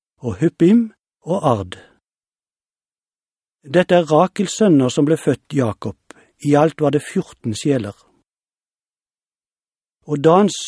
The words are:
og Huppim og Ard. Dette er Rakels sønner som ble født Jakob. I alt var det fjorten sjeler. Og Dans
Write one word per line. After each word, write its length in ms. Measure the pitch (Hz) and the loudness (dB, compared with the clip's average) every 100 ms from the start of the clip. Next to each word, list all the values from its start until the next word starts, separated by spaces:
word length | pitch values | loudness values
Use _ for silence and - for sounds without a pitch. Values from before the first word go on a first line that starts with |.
| _ _ | _ _
og 160 | 123 95 | -12 -4
Huppim 540 | 165 - 165 233 226 - _ _ - | -4 2 4 4 0 -10 _ _ -8
og 160 | 185 | -4
Ard. 360 | 151 110 90 - _ _ _ _ _ _ _ _ _ _ _ _ _ _ _ _ _ _ | -2 -2 -4 -16 _ _ _ _ _ _ _ _ _ _ _ _ _ _ _ _ _ _
Dette 340 | 147 160 180 | -2 -2 2
er 140 | 175 156 | 2 2
Rakels 480 | 156 185 - 196 - | 2 2 -2 -6 0
sønner 320 | 214 147 127 | 2 4 2
som 160 | - | 0
ble 140 | 143 156 | 0 0
født 320 | - 127 _ | -2 -4 _
Jakob. 440 | 143 117 - 110 - - - _ _ | -4 -4 -6 -12 -12 -20 -20 _ _
I 140 | 147 143 | 0 2
alt 240 | 160 - | 2 0
var 140 | 147 | -2
det 80 | 143 | -2
fjorten 480 | - 190 - - 120 | -4 -6 -8 -10 -10
sjeler. 400 | 104 151 135 101 - _ _ _ _ _ _ _ _ _ _ _ _ _ _ _ _ _ _ _ _ - | -6 -4 -4 -6 -14 _ _ _ _ _ _ _ _ _ _ _ _ _ _ _ _ _ _ _ _ -8
Og 140 | 151 | 0
Dans 300 | 151 180 208 - | 4 4 2 -2